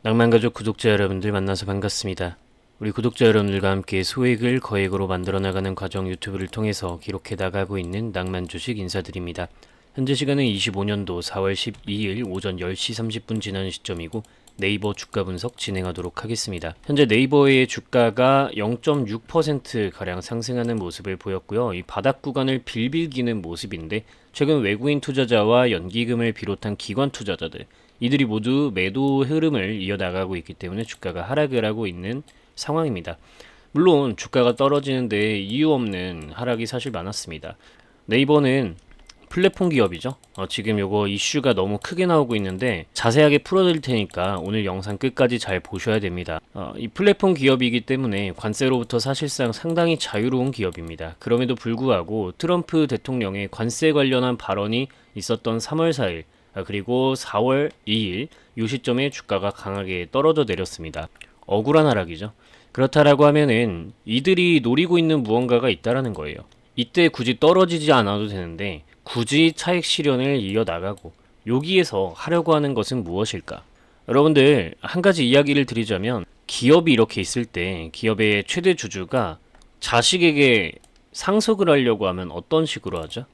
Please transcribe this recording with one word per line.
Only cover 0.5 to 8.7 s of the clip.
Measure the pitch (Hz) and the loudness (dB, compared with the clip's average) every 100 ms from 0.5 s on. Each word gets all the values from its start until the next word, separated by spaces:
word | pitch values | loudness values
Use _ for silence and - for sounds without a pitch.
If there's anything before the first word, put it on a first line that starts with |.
구독자 | - 110 104 113 | -2 -6 0 2
여러분들 | 104 98 95 104 | 2 2 -2 -2
만나서 | 101 95 95 101 | -2 -2 -2 -4
반갑습니다. | 98 98 - 98 92 90 87 _ _ _ _ | -4 -4 -4 -6 -6 -6 -8 _ _ _ _
우리 | 107 | -6
구독자 | 104 117 - 117 | -2 -4 4 6
여러분들과 | 107 101 98 95 | 6 2 0 0
함께 | 98 95 95 | -2 -2 -2
소액을 | 92 - 127 117 120 127 | -2 0 0 2 0 -2
거액으로 | - 101 95 95 95 | -2 -2 0 -2 -2
만들어 | 92 92 95 | -2 -2 -2
나가는 | 95 92 95 | -2 -2 -4
과정 | 92 95 98 95 | -6 -6 -6 -6
유튜브를 | 92 - 95 92 | -6 -8 -8 -6
통해서 | - 107 101 90 87 | -4 -4 -4 -6 -8
기록해 | - 98 - 92 | -10 -10 -10 -6
나가고 | 95 98 98 98 | -4 -2 -4 -4
있는 | 87 98 113 | -6 -6 -6
낭만주식 | 92 92 92 90 90 127 | -6 -4 -6 -8 -8 -8